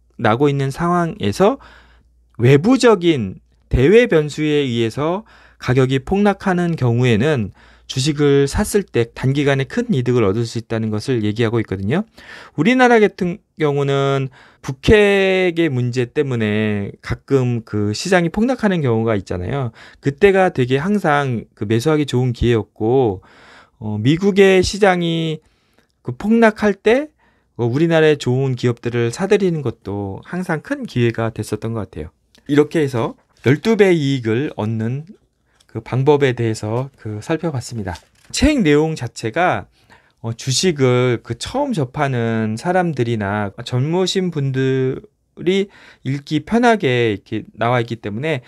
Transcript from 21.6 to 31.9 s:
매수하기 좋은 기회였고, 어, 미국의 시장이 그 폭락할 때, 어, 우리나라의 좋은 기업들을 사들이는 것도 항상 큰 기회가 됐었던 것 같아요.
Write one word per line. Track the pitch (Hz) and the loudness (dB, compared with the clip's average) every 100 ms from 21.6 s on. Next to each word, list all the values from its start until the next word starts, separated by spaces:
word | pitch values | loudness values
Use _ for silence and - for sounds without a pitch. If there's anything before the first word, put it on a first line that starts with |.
매수하기 | 104 113 143 156 | -2 0 0 0
좋은 | 139 123 127 | 0 0 0
기회였고, | 113 117 113 101 - 110 135 117 92 - - - - _ - | 0 0 0 -2 -4 0 2 2 -2 -10 -20 -20 -20 _ -12
어, | 107 104 | -8 -2
미국의 | 117 165 196 196 190 185 | 0 2 2 4 6 4
시장이 | 180 196 202 180 170 165 165 156 _ _ _ _ _ _ | 2 2 2 2 -2 -2 -4 -6 _ _ _ _ _ _
그 | - | -12
폭락할 | 123 202 226 226 214 214 | -6 0 4 4 2 -2
때, | 196 214 247 302 _ _ _ _ - | 0 2 0 0 _ _ _ _ -6
어, | |
우리나라의 | 117 131 165 160 156 143 | -2 0 2 4 4 2
좋은 | 127 127 135 | 0 0 0
기업들을 | 127 123 117 120 120 117 | 0 -2 -2 -4 -2 -2
사들이는 | 120 190 208 190 160 | -2 0 2 2 -2
것도 | 127 - - 101 98 98 | -6 -8 -8 -8 -8 -10
항상 | - 175 180 156 | -10 -8 -4 -6
큰 | - 294 | -6 -8
기회가 | 233 123 117 113 113 | -6 -2 0 0 -4
됐었던 | - 104 107 113 | -6 -8 -6 -6
것 | 113 | -8
같아요. | - | -8